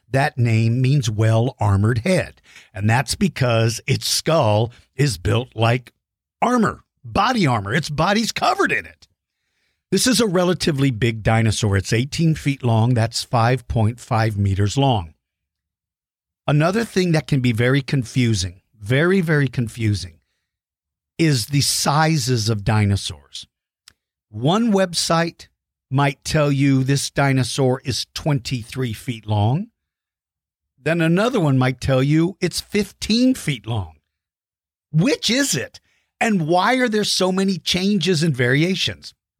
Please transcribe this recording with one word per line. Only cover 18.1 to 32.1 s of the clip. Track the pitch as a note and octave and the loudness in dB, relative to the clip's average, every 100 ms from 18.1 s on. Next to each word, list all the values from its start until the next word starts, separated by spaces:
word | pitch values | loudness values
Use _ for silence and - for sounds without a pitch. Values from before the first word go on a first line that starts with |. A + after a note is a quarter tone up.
| C3 A#2+ G#2 F#2 F2 _ _ | 0 0 0 -4 -10 _ _
very, | G#2 C3+ E3+ G3 | -2 0 2 2
very | E3 D3 C3+ | 2 0 0
confusing, | C3 A2+ - A2 G2+ F2 D#2+ _ _ _ _ _ _ _ _ _ - | -2 -6 -2 -2 -2 -6 -16 _ _ _ _ _ _ _ _ _ -2
is | D#3+ C3 G#2+ | 0 0 0
the | C#3 | -2
sizes | - - - D3+ D#3+ D#3+ A#2 B2 G#2+ | 0 0 0 2 2 0 0 -2 0
of | A2 | -2
dinosaurs. | G2+ G#2+ G2+ G2+ - D2+ _ - - _ _ _ _ _ _ _ _ | 0 2 2 0 -2 -12 _ -20 -20 _ _ _ _ _ _ _ _
One | G#2+ C3 G3+ A#3 | -4 0 2 2
website | G3 F#3 E3 - E3 E3+ - - _ _ _ - | 2 0 -2 0 0 -2 -6 -20 _ _ _ -4
might | C3 C#3+ C#3+ | 0 0 0
tell | - D#3 D3 | -2 0 2
you | C#3 C#3 C3+ C3 | 2 2 2 2
this | C#3 - | -2 -2
dinosaur | - C#3 C3 B2 - C3 B2+ | -2 0 2 0 0 0 0
is | - A#2 - | -4 -6 -8
twenty-three | - D#3 C#3+ - B2+ G#2+ C3 B2+ | -8 -4 -4 -4 -8 -8 -8 -6
feet | G#2+ - A2+ G#2+ | -8 -10 -10 -4
long. | G#2+ G#2 D#3 A3 _ _ _ _ _ _ _ _ _ _ _ | 0 0 0 -4 _ _ _ _ _ _ _ _ _ _ _
Then | C#3 E3+ | -4 0
another | E3 F3 A#3 B3+ | 2 2 0 0
one | D3+ C3 | 2 2
might | B2+ B2+ | 2 -2
tell | - C3 | 0 0
you | C#3 | 2